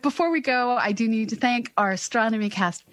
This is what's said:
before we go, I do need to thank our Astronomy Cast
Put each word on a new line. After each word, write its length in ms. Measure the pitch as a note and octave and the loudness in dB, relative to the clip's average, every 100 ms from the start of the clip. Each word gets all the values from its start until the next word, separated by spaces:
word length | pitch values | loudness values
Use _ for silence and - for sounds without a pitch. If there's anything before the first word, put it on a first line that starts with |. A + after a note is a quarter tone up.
before 280 | C#4+ - E4+ | -2 0 0
we 100 | D#4+ | 0
go, 360 | C4 B3+ B3 B3 | 0 0 2 0
I 160 | G#3+ | 0
do 140 | G3+ A3+ | 0 0
need 200 | A3 G#3+ | 0 -2
to 60 | G#3+ | -2
thank 360 | B3 A#3+ A#3 - | 0 0 -2 0
our 160 | G3+ | 0
Astronomy 580 | F#3 - A#3 A3+ A3 G#3 | 0 -2 0 2 0 -2
Cast 320 | G3+ F3+ - - | 0 -2 -2 -12